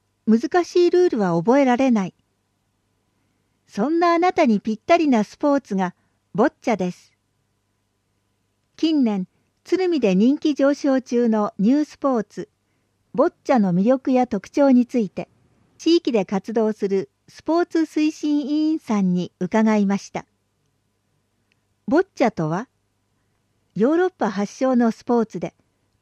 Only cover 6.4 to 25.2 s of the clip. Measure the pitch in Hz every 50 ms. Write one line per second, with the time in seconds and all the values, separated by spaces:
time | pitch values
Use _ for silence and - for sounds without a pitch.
6.4 | - 311 - _ - - 226 175 185 180 180 - _ _ _ _ _ _ _ _
7.4 | _ _ _ _ _ _ _ _ _ _ _ _ _ _ _ _ _ _ _ _
8.4 | _ _ _ _ _ _ _ - - 320 320 294 262 226 208 196 185 - _ _
9.4 | _ _ _ _ _ - 349 359 370 359 339 302 226 202 185 185 214 247 285 302
10.4 | - 320 285 - 277 277 294 - - 294 269 269 247 - 247 240 240 233 220 214
11.4 | 208 - - - 190 220 269 294 302 - - - - 277 262 240 247 - _ -
12.4 | 175 - _ _ _ _ _ _ _ _ _ _ _ _ - 185 269 339 - _
13.4 | _ - 285 247 202 190 170 175 196 233 262 262 - 285 262 247 254 247 - 196
14.4 | - - - 302 285 277 262 247 240 - - 247 220 180 - - - - _ _
15.4 | _ _ _ _ _ _ _ - - 330 330 339 - - 233 214 185 - 208 190
16.4 | - - 220 233 220 214 214 - - 190 196 190 - - _ _ _ _ - -
17.4 | - - 311 339 349 - - 339 320 - - 311 302 302 311 - - 302 294 294
18.4 | 294 240 294 302 311 311 320 311 - - 226 208 196 185 180 180 175 - _ -
19.4 | 180 180 - 214 226 220 214 214 202 196 202 190 - - - 170 - _ _ _
20.4 | _ _ _ _ _ _ _ _ _ _ _ _ _ _ _ _ _ _ _ _
21.4 | _ _ _ _ _ _ _ _ _ - 254 320 381 _ _ - 285 226 - -
22.4 | 165 151 160 180 240 - _ _ _ _ _ _ _ _ _ _ _ _ _ _
23.4 | _ _ _ _ _ _ - 175 208 262 311 339 370 370 - - - 294 190 190
24.4 | 208 202 - - 262 262 262 240 240 226 214 - - - 240 233